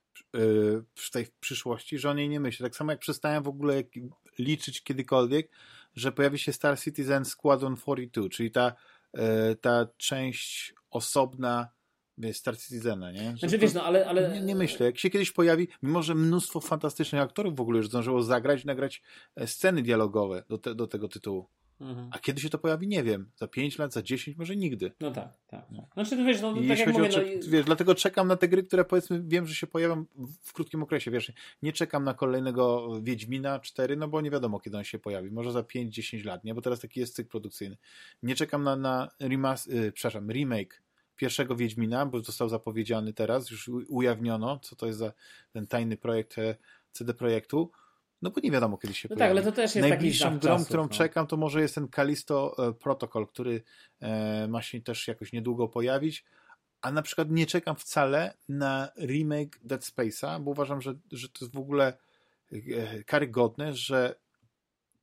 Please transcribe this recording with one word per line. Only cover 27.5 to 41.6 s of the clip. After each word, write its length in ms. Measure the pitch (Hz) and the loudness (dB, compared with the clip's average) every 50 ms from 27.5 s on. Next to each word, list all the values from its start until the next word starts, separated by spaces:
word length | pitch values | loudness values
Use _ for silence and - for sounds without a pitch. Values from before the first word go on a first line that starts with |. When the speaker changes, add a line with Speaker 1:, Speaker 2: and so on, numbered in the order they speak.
Speaker 1:
wiesz, 140 | 160 156 139 | 4 4 6
dlatego 300 | 151 160 156 180 185 180 | 6 4 6 6 6 6
czekam 340 | 180 - 196 - 208 190 185 | 6 4 2 4 4 4 4
na 80 | 185 | 4
te 120 | 180 - 170 | 4 4 4
gry, 140 | 180 190 | 4 4
które, 220 | 185 - - 180 175 | 4 4 4 4 4
powiedzmy, 380 | 180 185 180 175 - 180 170 175 | 6 4 2 2 2 -2 -4 0
wiem, 200 | 160 160 180 175 | 2 2 2 2
że 80 | 156 156 | 0 -4
się 120 | - - | -6 -6
pojawią 380 | 156 - 165 165 170 165 156 160 - _ | -4 0 2 2 2 2 0 -4 -8 _
w, 340 | 139 127 127 156 - - - | -12 -14 -12 -14 -16 -20 -12
w 40 | |
krótkim 300 | - - 160 - - 156 | -8 -8 -8 -6 -4 -6
okresie, 280 | 151 - 160 139 - 120 | -2 -2 -2 -2 0 0
wiesz. 220 | 117 123 113 - 117 - - - - _ | -2 -2 -2 -4 -10 -16 -20 -20 -12 _
Nie 100 | - 151 | -6 -4
czekam 320 | 151 - 170 - - 143 139 | -2 -2 -2 0 0 0 0
na 100 | 135 123 | -2 0
kolejnego 760 | - 139 131 127 131 131 131 123 127 127 123 120 123 117 117 113 110 | 0 0 2 2 2 0 0 2 4 4 4 4 2 0 -4 -6 -4
Wiedźmina 560 | 110 120 123 107 107 117 127 135 135 139 139 135 | -4 -4 -4 -4 -4 -6 -6 -4 -2 -4 -4 -4
cztery, 380 | - - - - 131 127 143 | -6 -8 -4 -2 -2 0 0
no 120 | 147 156 151 | -2 -4 -2
bo 120 | 151 156 | -2 -2
nie 100 | 151 147 | -2 0
wiadomo, 300 | 143 143 127 113 104 98 | 0 0 0 -2 -2 -4
kiedy 160 | - 104 101 | -6 -8 -8
on 80 | 104 101 | -8 -8
się 140 | - - 107 | -8 -10 -10
pojawi. 320 | - 107 101 95 92 98 | -8 -6 -6 -6 -6 -6
Może 220 | 107 113 117 123 | -6 -6 -4 -4
za 100 | 120 123 | -2 -4
pięć, 320 | 117 - - 123 123 113 107 | -4 -4 -6 -6 -6 -6 -6
dziesięć 300 | 113 110 - - 110 104 | -8 -8 -8 -8 -8 -8
lat, 200 | 104 90 87 - | -8 -8 -8 -8
nie? 100 | 110 113 | -8 -8
Bo 80 | 120 | -4
teraz 180 | 117 127 123 120 | -4 -4 -4 -4
taki 200 | - 113 - 131 | -6 -8 -8 -6
jest 140 | 123 120 - | -6 -6 -8
cykl 160 | - 117 - | -10 -10 -8
produkcyjny. 460 | - 110 104 101 - - 101 98 101 - _ - - - - - - _ | -10 -10 -10 -10 -12 -12 -12 -12 -12 -16 _ -20 -20 -20 -20 -20 -14 _
Nie 120 | - 120 131 | -6 -4 -2
czekam 280 | - 160 - - 143 | -2 -2 -2 -2 0
na, 140 | 143 139 135 | 0 0 0
na 320 | 135 135 131 131 127 131 - - - | 0 0 -2 -2 -2 -4 -6 -8 -8
remas-, 480 | 143 131 131 135 135 135 131 123 - - | -4 -2 -2 0 0 0 -2 -2 -4 -4
y, 240 | 135 117 110 107 | -2 -2 -2 -2
przepraszam, 380 | - - - 120 104 107 101 107 | -2 -4 -4 -4 -4 -4 -6 -4
remake 520 | 113 135 147 135 120 104 98 - - _ _ _ _ _ _ _ _ | -2 -2 0 0 0 -2 -4 -6 -10 _ _ _ _ _ _ _ _
pierwszego 400 | - 135 127 - - 139 123 127 | -4 -4 -2 0 -2 -2 -2 -2
Wiedźmina, 500 | 120 | -2